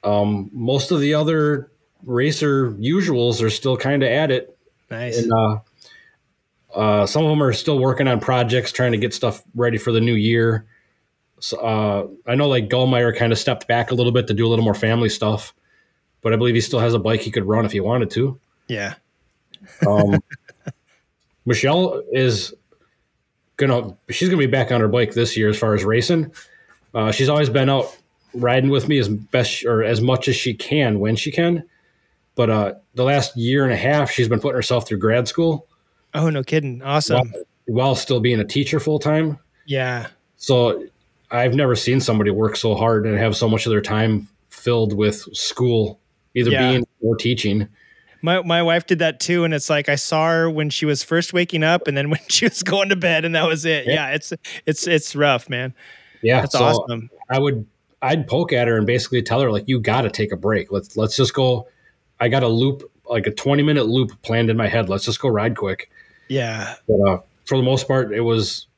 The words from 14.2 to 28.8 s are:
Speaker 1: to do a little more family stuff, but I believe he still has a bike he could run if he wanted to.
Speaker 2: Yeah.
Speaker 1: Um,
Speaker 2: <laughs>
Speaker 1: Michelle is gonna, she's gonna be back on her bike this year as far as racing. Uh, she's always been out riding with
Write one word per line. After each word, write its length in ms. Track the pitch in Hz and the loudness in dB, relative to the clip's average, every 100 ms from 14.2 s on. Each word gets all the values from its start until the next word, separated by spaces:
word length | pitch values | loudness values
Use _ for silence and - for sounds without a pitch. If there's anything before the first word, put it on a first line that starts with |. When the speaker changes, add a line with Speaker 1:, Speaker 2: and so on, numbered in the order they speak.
| 120 | 0
Speaker 1:
to 60 | |
do 140 | 107 113 | 0 2
a 20 | |
little 140 | 113 | 2
more 100 | 113 | 2
family 360 | 104 110 117 117 | 2 0 2 0
stuff, 440 | - 107 104 - _ _ _ _ _ _ _ | 0 -2 -2 -6 _ _ _ _ _ _ _
but 100 | 113 | -2
I 40 | 110 | 0
believe 180 | 123 117 | 2 0
he 60 | |
still 180 | 113 123 | 0 0
has 140 | 117 | 2
a 60 | 117 | 0
bike 200 | 110 113 | 0 -2
he 80 | 110 | -2
could 120 | 107 98 | -4 0
run 200 | 110 110 | 0 0
if 80 | |
he 80 | 104 | -2
wanted 280 | 98 123 113 | -2 0 -2
to. 280 | - 135 131 _ _ _ | -2 -2 -4 _ _ _
Speaker 2:
Yeah. 260 | 117 101 - _ _ _ _ _ - - - 139 | -8 -8 -12 _ _ _ _ _ -20 -20 -2 0
Speaker 1:
Um, 320 | 104 104 101 | 2 4 2
Speaker 2:
<laughs> 80 | - - _ - - - _ _ _ _ _ _ - | -2 -20 _ -18 -18 -18 _ _ _ _ _ _ -2
Speaker 1:
Michelle 560 | 113 131 170 185 - - | 0 2 2 0 -2 -4
is 420 | 123 131 107 - - _ _ _ _ _ _ _ _ _ - | 0 2 0 -4 -14 _ _ _ _ _ _ _ _ _ -2
gonna, 380 | 139 123 110 90 _ | 0 0 -2 -12 _
she's 200 | 120 180 | -2 0
gonna 100 | 180 | 2
be 60 | 135 | 2
back 260 | 135 117 | 2 2
on 100 | 120 | 2
her 60 | 110 | 2
bike 260 | 117 113 | 2 0
this 220 | 117 117 - | 0 -2 0
year 140 | 107 | 0
as 80 | 104 | 2
far 160 | 113 | 0
as 100 | 104 | 0
racing. 480 | 95 113 117 170 156 - - - _ _ _ | 2 0 2 0 0 -8 -20 -20 _ _ _
Uh, 180 | 117 110 | -2 -2
she's 180 | 107 135 | 0 2
always 200 | 147 147 | 2 2
been 200 | 123 131 | 2 2
out 260 | 135 107 - _ _ _ | 0 -2 -8 _ _ _
riding 360 | 120 120 131 135 | -2 2 2 2
with 180 | 139 | 0